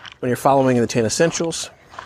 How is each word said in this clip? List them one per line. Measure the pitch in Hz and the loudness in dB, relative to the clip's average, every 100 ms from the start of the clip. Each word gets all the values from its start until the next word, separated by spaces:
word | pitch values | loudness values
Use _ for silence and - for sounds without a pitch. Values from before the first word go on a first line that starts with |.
| - - | -20 -8
when | 127 | -6
you're | 120 | 0
following | 143 135 131 123 | 2 4 4 2
the | 113 | 0
ten | 127 110 | 0 0
essentials, | - 170 - 165 - - - - - | 0 0 0 -4 -6 -10 -16 -20 -20